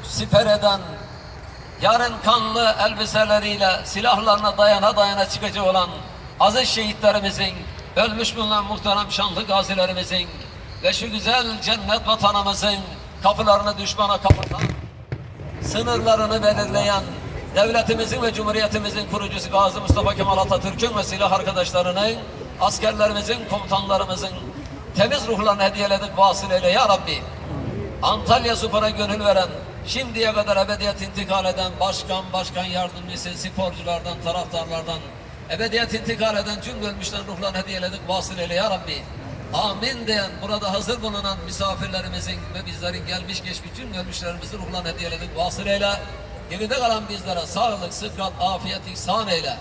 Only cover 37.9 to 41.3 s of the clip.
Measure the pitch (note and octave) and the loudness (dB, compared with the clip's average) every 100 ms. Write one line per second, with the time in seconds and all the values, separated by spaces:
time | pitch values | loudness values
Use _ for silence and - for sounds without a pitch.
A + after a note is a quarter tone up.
37.9 | F#3 E3+ F#3 F3+ F3+ E3+ F3 G#3 F#3 - | -6 -4 -2 -2 -6 -2 0 0 -2 -4
38.9 | D3 - - - - - D#3+ G#3 G3 A#3+ | -8 -10 -12 -10 -12 -4 0 0 -2 -4
39.9 | B3 A3 G#3+ F#3+ - G3 G#3 G3+ G3 F#3+ | -4 -2 0 -2 -6 -4 -2 0 -2 -2
40.9 | A#3+ G#3+ G3+ G3 | -4 -4 -4 -4